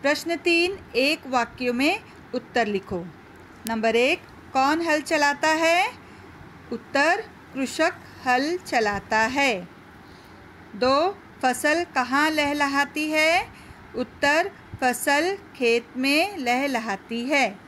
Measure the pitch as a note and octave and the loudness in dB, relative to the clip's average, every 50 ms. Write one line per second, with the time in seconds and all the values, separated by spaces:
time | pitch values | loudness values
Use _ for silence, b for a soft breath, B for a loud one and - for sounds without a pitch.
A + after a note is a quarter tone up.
0 | - C#4 D4 D4 - E4 E4+ - - F4 E4+ E4+ F4 F#4 G4+ F#4+ - - - A#3 | 2 0 0 0 -2 -4 -6 -2 0 0 2 2 2 0 -2 -8 -12 -4 0 0
1 | C4 C#4+ D#4+ D#4 - C4 B3+ B3 A#3 A#3 - - B3+ B3 A#3 A#3+ C#4 D#4 G4 A4 | 2 2 0 -2 -6 -4 -2 -2 -2 -2 -6 -4 -4 -2 0 0 0 0 0 -2
2 | B B B B - - - B3 - - - B3 A3+ G#3+ G#3 F#3+ - - G3+ F3 | B B B B -14 -8 -8 -8 -8 -2 -2 0 0 0 -2 -4 -4 -6 -8 -8
3 | F3 F3 D#3 - - - - - - - - - - - A3+ A3 G#3+ A3+ A3 A#3 | -8 -10 -16 -20 -20 -20 -20 -20 -20 -20 -20 -6 -4 -4 -2 0 0 2 2 4
4 | B3 C#4 E4+ F4+ - - - - - - - C4 C4 C#4 D#4 E4 E4+ E4 D4+ D#4 | 2 2 0 -2 -6 -20 -20 -20 -20 -4 0 2 2 2 2 0 0 0 0 0
5 | D4+ - E4 D4+ C#4+ C#4+ C#4+ C#4+ - D#4 D#4 D#4+ E4 E4 E4+ F4 G4 B4 - - | 0 -2 0 2 2 0 0 0 0 0 2 2 2 2 2 2 0 -2 -6 -12
6 | B B B B B B B B - - - - - - A#3+ A3+ - - - C4+ | B B B B B B B B -20 -20 -20 -20 -12 -12 -12 -12 -10 -4 0 2
7 | C#4+ D#4+ F4+ G#4+ A4 - - - - - - C4 C4+ - - - D#4 F4+ F4+ - | 2 2 2 0 -4 -12 -18 -20 -20 -14 -6 -6 -6 -4 0 0 0 0 0 -6
8 | - - - - - C4 B3 B3+ C#4 D#4 F4 F4+ - - - A#3+ A3 G#3 G3+ G3 | -20 -20 -20 -6 0 0 0 2 0 -2 -4 -6 -6 -2 0 0 0 0 -2 -4
9 | F#3+ - A3 A3 A3 A3+ B3+ C#4+ C#4 C4 A3 F3+ F3 - - - - - - - | -4 0 0 2 2 2 2 0 2 2 0 -2 -6 -12 -18 -20 -20 -20 -20 -20
10 | B B B B B B B B B - - - - - - G3 A#3+ B3+ C4+ C#4+ | B B B B B B B B B -20 -20 -20 -20 -18 -6 -2 0 2 2 2
11 | E4 F#4+ G4+ - - - - - - C4 B3 - - D4 D4+ E4+ F4 - - C4 | 2 0 -2 -6 -18 -20 -10 -2 -2 -2 -2 2 0 2 2 2 -2 -2 -2 -2
12 | B3 A#3+ C4 C#4+ D4+ D#4 D#4 D4+ D4 C#4+ D4 D4 C#4+ C#4 C#4 C#4 C#4+ C#4 - D4+ | -2 0 2 2 2 2 2 0 0 0 0 0 0 0 0 0 -2 -2 -2 -6
13 | D4+ D4+ D#4 D#4 D#4 D#4+ E4+ F#4+ A4+ - B B B B B B B - - A#3 | -4 -2 0 2 2 4 2 0 -2 -4 B B B B B B B -10 -8 -8
14 | B3+ - - - - C#4+ D4 D#4+ F#4 G4 - - - - - - C4 B3+ A#3+ - | -8 -8 -4 0 2 2 2 2 0 -2 -6 -14 -20 -18 -6 -2 0 0 0 0
15 | - D4 C#4+ D4 D#4+ F#4 G4+ G4 - - - - B3+ A#3 A3+ B3 A#3+ - - B3 | 0 2 2 2 2 0 -2 -6 -10 -20 -6 0 2 2 2 2 0 -4 -8 -4
16 | B3+ C#4 C#4+ D#4 F4+ G4+ G#4 F4 B3+ A#3+ B3 B3+ C#4 C#4 C4 A3+ A3+ G#3+ G3 G3 | 0 2 2 2 2 0 -2 -4 -2 0 0 0 0 -2 -2 -4 -4 -4 -6 -6
17 | - - A3+ A#3 A#3+ C4 D4+ C#4 B3+ G3 G3+ - - | -8 -8 -8 -6 -2 0 2 2 2 0 -2 -10 -20